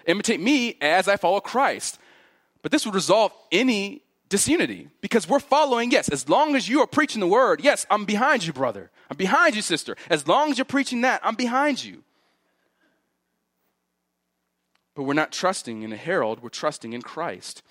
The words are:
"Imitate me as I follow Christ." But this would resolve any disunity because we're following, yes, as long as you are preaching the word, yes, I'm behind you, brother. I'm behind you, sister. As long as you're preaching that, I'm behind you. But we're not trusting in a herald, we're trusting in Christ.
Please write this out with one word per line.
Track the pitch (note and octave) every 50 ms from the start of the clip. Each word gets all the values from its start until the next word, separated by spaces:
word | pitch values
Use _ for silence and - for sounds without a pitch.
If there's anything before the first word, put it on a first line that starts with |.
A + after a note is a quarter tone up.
| -
"Imitate | E3+ - G#3 G3 - A3 D3+
me | F3 A#3+ D4+ C4+ A#3+ A#3 - -
as | C#3+ D3 E3 F#3+ F#3
I | G3 G3+
follow | G3+ - E3+ F#3+ G3+
Christ." | - - - A#3+ C#4 G#3 A#2 - - - - - _ _ _ _ _ _ _ _ _ _ _ _ -
But | D#3 -
this | D4+ -
would | A#3 F#3
resolve | F#3+ D3+ C#3 F#3 A3 A3 F#3 - - _ _
any | - G3 B3+ B3+ A#3 G3+ G3 G3+ - - - _ _ _ _ _
disunity | G3 G3+ - - D4+ F4 G3+ B2+ G2 F2 - - _ _
because | - G3+ - A3+ F3 D#3+
we're | C4 C#4
following, | - - C4+ D4 D#4 C#4+ B3 A#3 A#3 B3
yes, | C#4+ A3 - -
as | D3+ C3+ - C#3+
long | E3+ A#3+ D4+ D#4 C#4+
as | C4 F3+ F3+
you | A#3+ D4+
are | A#3+
preaching | - - G3+ - - - A3+
the | F#3+
word, | E3+ G3 B3 C4 G#3+ E3 D3+ F#3+
yes, | C#4+ B3+ - - -
I'm | G3 G#3 G#3
behind | F#3 G#3 G#3 A#3+ D4 D4+ B3+ E3+
you, | E3 D3
brother. | B2 C3+ B2 G#2 G2+ F2+ - _ _ _ -
I'm | C#3
behind | D3 F#3+ F#3 A#3 D#4 F4 D#4+ A3+
you, | G#3+ G3
sister. | - F3 C#3+ - - G#2 - - -
As | F3 D3+ C3+ D3+
long | F#3+ C4 D4+ D#4 C4+
as | A3
you're | C4+
preaching | - - C#4 C4+ - B3+ A#3+
that, | A#3+ B3+ A3+ - -
I'm | G#3 A3+
behind | G#3+ B3+ A#3+ A#3+ C4 C#4+ D4+ C4+ - A#2+
you. | G2+ - - - _ _ _ _ _ _ _ _ _ _ _ _ _ _ _ _ _ _ _ _ _ _ _ _ _ _ _ _ _ _ _ _ _ _ _ _ _ _ _ _ _ _ _ _ _ _ _ _ _ _ _ _ _ _ _ _ _ _
But | D3 C#3
we're | C3+ C#3+
not | D#3 D3+ - -
trusting | - - F#3 G3 - - B2 A2+ G#2+ A2
in | A2 A2
a |
herald, | G#2 - D#3+ F#3 E3+ B2 A2 A2 A2+ A#2
we're | A#2
trusting | - - - D3+ D3 - - A2+ A#2
in | B2 B2
Christ. | - - D#3 E3 D#3 F#2+ F2 - - - - - _